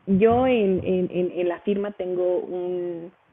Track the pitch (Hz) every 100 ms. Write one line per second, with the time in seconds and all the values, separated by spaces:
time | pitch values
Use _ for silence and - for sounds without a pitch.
0 | - 190 226 240 262 240 196 185 - 185
1 | 180 180 180 175 180 170 - 202 208 202
2 | 180 180 180 180 - 180 180 180 175 170
3 | 170 - _